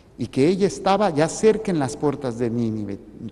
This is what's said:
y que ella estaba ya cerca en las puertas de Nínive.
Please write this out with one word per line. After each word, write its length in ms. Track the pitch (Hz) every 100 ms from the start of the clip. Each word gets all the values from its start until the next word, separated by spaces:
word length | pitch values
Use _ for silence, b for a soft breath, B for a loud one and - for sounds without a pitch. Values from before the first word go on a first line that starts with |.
| B -
y 100 | 117
que 220 | 131 151
ella 180 | 190 196
estaba 440 | - 190 196 202
ya 180 | 143 156
cerca 420 | - 220 214 208
en 80 | 165
las 160 | 127 -
puertas 420 | 147 147 127 113
de 120 | 120
Nínive. 500 | 117 113 107 101 98 - - 113